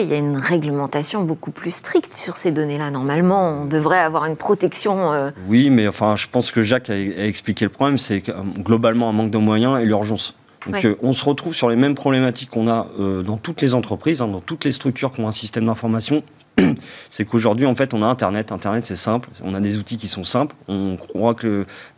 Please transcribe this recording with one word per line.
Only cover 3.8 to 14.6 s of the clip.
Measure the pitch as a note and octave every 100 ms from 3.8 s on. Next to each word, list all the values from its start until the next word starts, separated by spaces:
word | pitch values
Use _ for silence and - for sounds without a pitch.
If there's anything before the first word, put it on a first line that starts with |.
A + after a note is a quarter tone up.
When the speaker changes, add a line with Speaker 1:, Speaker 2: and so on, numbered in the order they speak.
| D3+ F3+
Speaker 1:
avoir | D#3+ D#3 D3+
une | D#3
protection, | - G#3 F3+ - G#3 F#3+ F3
euh. | D3 C#3 - F#2
Speaker 2:
Oui, | A#2 C#3+
mais | B2+ G#2
enfin, | - G#2+
je | G#2 -
pense | B2 A#2+
que | A#2
Jacques | G#2 B2 B2
a, |
a | G2+ G2 F2
expliqué | G#2+ G2 - G2+
le | G#2
problème, | - C#3 C3+
c'est | - G2+
que, | G#2
euh, | F2+ G2 F2+
globalement | G2+ A2+ A#2 A#2 A#2
un |
manque | G#2+ A2
de | A2
moyens | G#2+ G#2+ B2 C3+
et |
l'urgence. | A2+ G#2+ G#2 G#2 - - _ - -
Donc, |
Speaker 1:
Ouais. | G2+ A2+
Speaker 2:
euh, | G2+
on | A#2+
se | B2+
retrouve | D3 C#3+ E3+
sur | C#3+ A#2+
les | A#2
mêmes | C#3
problématiques | C#3+ C#3 C3 C3 A#2 -
qu'on | A#2 A2+
a, | A2+ G2 -
euh, | G2 F#2+
dans | F#2 A2+
toutes | - D#3+
les | C#3+
entreprises, | B2+ A2 G2 D3+ D#3+
hein, | A#2
dans | F#2+
toutes | - E3